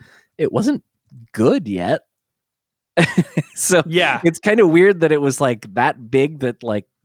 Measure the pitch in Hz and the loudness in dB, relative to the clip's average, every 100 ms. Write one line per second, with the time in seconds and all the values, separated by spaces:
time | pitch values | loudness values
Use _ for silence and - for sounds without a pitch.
0 | _ _ _ - - - 220 294 - _ | _ _ _ -6 -4 -2 -2 -4 -8 _
1 | _ 127 117 - 117 262 131 95 90 156 | _ -20 -12 -2 0 0 -2 -6 -4 -4
2 | - _ _ _ _ _ _ _ _ - | -6 _ _ _ _ _ _ _ _ -2
3 | 165 - - - - - - 185 160 170 | 0 0 -4 -4 -8 -8 0 0 0 0
4 | 165 123 170 160 208 220 190 165 190 190 | 0 0 -2 -2 0 2 4 6 4 4
5 | 160 151 143 - 135 117 107 98 135 - | 0 2 0 0 -2 -4 -6 -2 -2 -2
6 | 113 131 143 156 131 117 117 104 - _ | -4 -2 -2 -2 -8 -6 -6 -6 -8 _